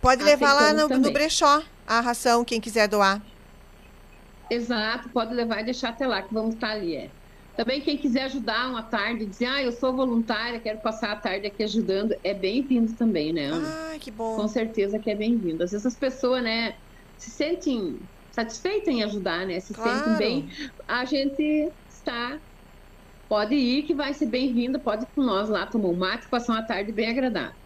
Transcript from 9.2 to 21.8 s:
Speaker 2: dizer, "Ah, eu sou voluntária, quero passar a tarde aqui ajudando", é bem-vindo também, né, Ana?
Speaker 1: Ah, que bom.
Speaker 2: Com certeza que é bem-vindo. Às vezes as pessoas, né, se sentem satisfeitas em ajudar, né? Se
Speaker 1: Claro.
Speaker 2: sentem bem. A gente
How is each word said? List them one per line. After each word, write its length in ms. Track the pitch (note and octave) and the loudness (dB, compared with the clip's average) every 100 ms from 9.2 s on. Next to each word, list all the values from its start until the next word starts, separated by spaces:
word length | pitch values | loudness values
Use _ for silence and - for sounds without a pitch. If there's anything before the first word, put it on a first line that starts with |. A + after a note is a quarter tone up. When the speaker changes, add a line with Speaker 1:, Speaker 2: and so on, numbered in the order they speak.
| G#3+ | -6
Speaker 2:
dizer, 200 | F#3+ A#3+ | -4 -2
"Ah, 160 | C#4 | 0
eu 100 | B3+ | -2
sou 200 | A#3+ C4 B3+ | 0 -2 0
voluntária, 640 | C4 A#3 A3+ G#3+ A#3 A#3 | 2 2 0 -2 -2 -6
quero 180 | A3+ G#3+ | -6 -4
passar 340 | A3+ A3 G#3+ | -4 -4 -4
a 40 | G#3+ | -4
tarde 300 | G3+ F#3+ G3+ | -4 -4 -6
aqui 160 | - | -4
ajudando", 500 | G#3+ G#3 F#3+ F#3+ A3 - | 0 0 0 0 0 -2
é 120 | C#4 | -2
bem-vindo 580 | D4 F#3+ A#3 C#4 B3 A3+ | -2 0 0 2 2 2
também, 400 | A3+ A3+ F3+ D3+ | 2 2 2 0
né, 140 | E3 C#3 | 0 -2
Ana? 320 | E4+ D#4 D#4+ D#4+ | -2 -4 -6 -8
Speaker 1:
Ah, 40 | D#4 | -10
que 120 | C4 | -12
bom. 260 | G#3+ A3+ A3 | -8 -4 -2
Speaker 2:
Com 100 | G#3+ | -2
certeza 520 | A#3 A3 A3+ G3 G#3+ | 0 -2 0 0 0
que 120 | A3 | -2
é 40 | |
bem-vindo. 500 | G#3 G#3+ A#3 F3+ D#3+ | -2 0 0 0 -2
Às 60 | F3 | -2
vezes 160 | G#3 A#3 | -2 -4
as 100 | B3 | -2
pessoas, 460 | C4 C4 B3 B3+ | -4 -2 0 0
né, 320 | A#3 A3+ A3+ - - - - - | 0 -2 -4 -6 -18 -20 -20 -20
se 140 | - | -20
sentem 680 | - D4+ F4 D#4 B3 F3+ A#2 - - - | -4 -2 0 -2 -2 -2 -6 -12 -20 -10
satisfeitas 580 | - A3+ - F4+ G#4 G#4 | -6 -6 -4 -2 0 0
em 140 | B3 | 0
ajudar, 440 | G#3 G3+ F#3 E3+ F#3+ | 0 -2 -2 -2 -4
né? 120 | F3+ | -6
Se 140 | - | -8
Speaker 1:
Claro. 260 | G#3+ A#3 B3+ | -4 0 0
Speaker 2:
sentem 180 | D4+ G#3 | 0 2
bem. 340 | A3 C4 - - C#4 - - | 2 0 -6 -10 -12 -12 -6
A 180 | A#3+ B3+ | -4 0
gente 680 | C#4 C4+ C#4 D4+ D4+ D#4 - | 0 0 0 0 2 0 -6